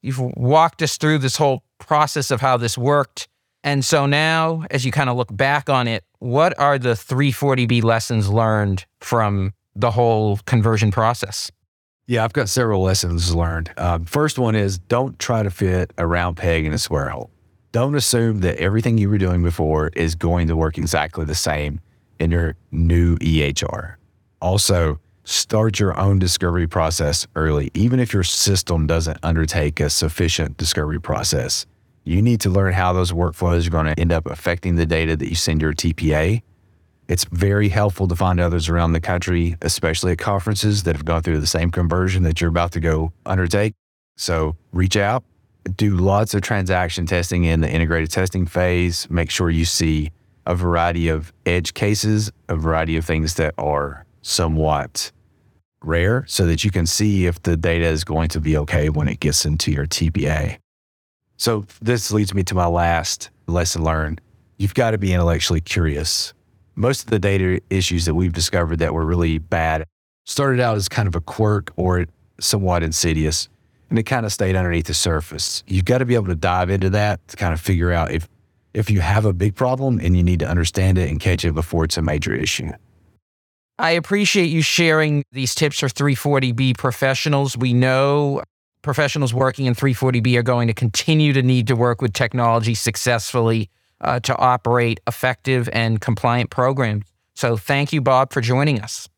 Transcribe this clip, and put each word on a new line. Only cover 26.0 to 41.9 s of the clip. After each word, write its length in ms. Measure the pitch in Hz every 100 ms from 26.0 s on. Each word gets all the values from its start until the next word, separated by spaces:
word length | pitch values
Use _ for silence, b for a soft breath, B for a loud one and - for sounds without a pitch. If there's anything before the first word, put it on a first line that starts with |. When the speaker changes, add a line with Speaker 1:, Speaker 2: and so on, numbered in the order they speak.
| 98 98
Speaker 2:
discovery 480 | 90 - 90 85 82
process 640 | 90 80 80 73 73 - -
early, 340 | 78 73 69 -
even 240 | 113 127
if 120 | 120
your 120 | 101
system 640 | 87 - - 95 - 85 76
doesn't 320 | 82 80 76
undertake 580 | 82 82 78 80 73 76
a 120 | 73
sufficient 680 | - 78 - 85 - 76 73
discovery 420 | 78 - 76 80
process. 680 | - - - 71 58 - - _ _ _ -
You 180 | 85
need 180 | 117 117
to 80 | 101
learn 240 | 92 95
how 180 | 92 90
those 200 | 90 87
workflows 560 | 87 87 82 87 85 85
are 20 |
gonna 240 | 80 78 82
end 120 | 85
up 140 | 82 78
affecting 520 | 71 - 87 92 85
the 100 | 80
data 280 | 80 80 80
that 140 | -
you 60 | 82
send 260 | - 80
your 120 | 78
T 200 | 76 85
P 220 | 80 80 76
A. 260 | 82 113 - _ _ _ _ _ -
It's 180 | 87 -
very 440 | 82 98 101 104
helpful 380 | 92 104 92 95
to 80 | 85
find 240 | 92 90
others 300 | 87 85 80
around 240 | 85 85
the 80 | 82
country, 540 | 80 87 85 90 85 82
especially 480 | 82 - 82 82 90
at 80 | 90
conferences 640 | - 101 98 101 107 101
that 120 | 87 76
have 100 | 76
gone 180 | 82
through 160 | 82 78
the 80 | 76
same 240 | 82 85
conversion 500 | 85 87